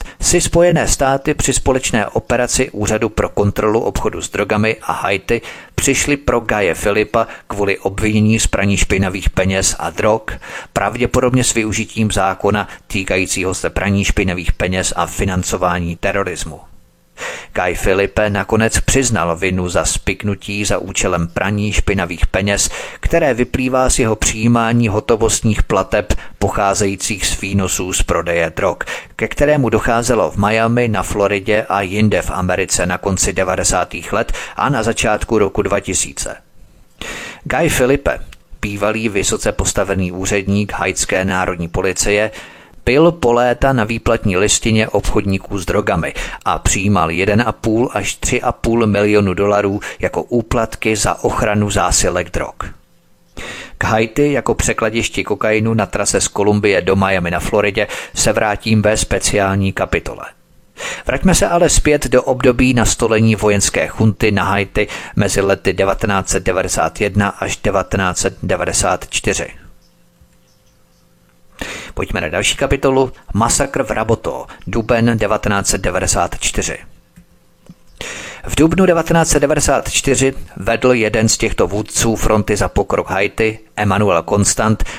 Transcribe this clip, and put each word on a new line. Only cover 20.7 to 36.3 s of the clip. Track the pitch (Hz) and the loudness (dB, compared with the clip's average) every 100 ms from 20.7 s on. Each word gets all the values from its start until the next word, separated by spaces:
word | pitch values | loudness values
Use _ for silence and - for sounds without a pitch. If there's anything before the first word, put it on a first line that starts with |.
| 98 | -2
účelem | 95 95 101 87 85 | -2 -2 0 0 -2
praní | - 95 104 104 | -2 -2 0 0
špinavých | 98 - 98 87 85 - | 0 2 0 -2 0 0
peněz, | 92 101 101 - - - - | 2 0 0 -2 -4 -12 -6
které | - 170 156 | 0 2 2
vyplývá | 117 120 131 127 131 127 | 0 0 0 0 2 2
z | - | 2
jeho | 113 107 | 2 0
přijímání | - 110 117 117 113 120 117 | -2 0 2 2 2 2 2
hotovostních | 101 - 113 113 - 113 104 | 0 0 2 2 2 0 2
plateb | - 104 95 107 - - - - | 2 2 2 0 0 -4 -4 -4
pocházejících | 101 - 101 95 101 98 - 101 - | -2 2 0 2 0 -2 -6 -4 -4
z | - | -4
výnosů | 98 101 92 - 92 | -2 0 0 -2 -4
z | 95 | -2
prodeje | - 85 82 85 82 - | 0 0 0 0 0 0
drog, | 95 - - - - - | -2 -2 -8 -10 -12 -6
ke | 110 | -6
kterému | - 147 151 120 | 0 2 4 2
docházelo | 110 - 117 120 113 80 | 2 2 0 2 2 2
v | 98 | 0
Miami, | 101 110 117 120 120 | 0 2 2 2 2
na | 104 | 0
Floridě | 90 107 101 101 98 107 110 | -2 2 2 2 0 0 2
a | 98 | -2
jinde | 95 101 107 95 | 0 2 2 2
v | - | -2
Americe | - 92 92 92 - 90 | -2 0 0 0 0 0
na | 90 | -2
konci | 101 92 104 | -2 0 -2
devadesátých | 90 92 92 90 92 90 82 82 | 0 0 0 0 0 -2 -6 -4
let | 98 117 - - - | -2 -2 -4 -6 -2
a | 117 | 0
na | 135 | 0
začátku | 113 110 120 107 - 110 | 0 0 0 0 0 2
roku | 98 - | 2 0
dva | 98 98 | 0 -2
tisíce. | - 90 - - - | -2 -4 -4 -6 -10